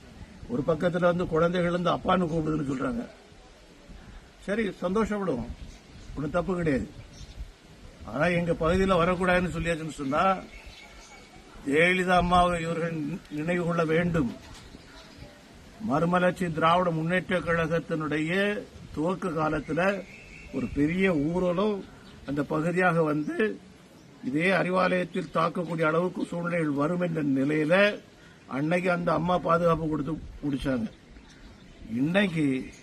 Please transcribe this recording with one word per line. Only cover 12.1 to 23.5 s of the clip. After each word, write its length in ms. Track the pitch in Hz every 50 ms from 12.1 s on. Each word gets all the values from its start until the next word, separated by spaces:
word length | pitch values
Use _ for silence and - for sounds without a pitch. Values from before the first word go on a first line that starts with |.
| 180
அம்மாவை 460 | 175 175 175 180 175 175 175 175 165
இவர்கள் 400 | 165 165 170 160 170 165 165 156 147 147 170 - - -
நினைவு 340 | 151 147 156 170 180 175 170
கொள்ள 200 | 170 170 170 165
வேண்டும். 480 | 151 160 170 175 175 165 165 127 110 - - - - - - - - - - - - - - - - - - - - - - - - - - - - - -
மறுமலர்ச்சி 720 | 110 110 135 156 170 170 180 180 180 180 - - 180 170
திராவிட 380 | 151 156 160 165 175 180 180 175
முன்னேற்ற 500 | 160 156 160 165 180 185 180 - 185 175
கழகத்தினுடைய 1200 | 160 170 170 170 165 156 170 165 - - 165 156 156 147 165 156 156 165 180 196 202 208 208 - - - - - - - -
துவக்க 340 | 147 151 180 190 151 196 180
காலத்துல 760 | 147 160 156 151 156 151 - 160 147 165 185 196 202 185 185 - - - - - - - - -
ஒரு 140 | - - 123 - -
பெரிய 380 | 143 147 156 175 185 190 190
ஊர்வலம் 720 | 170 143 143 160 170 180 180 180 170 180 208 214 202 190 185 - - - - - - - -
அந்த 160 | - 143 147
பகுதியாக 600 | 139 - 160 156 156 175 175 185 185 180 165 165
வந்து 560 | 160 151 147 151 151 302 330 339 220 208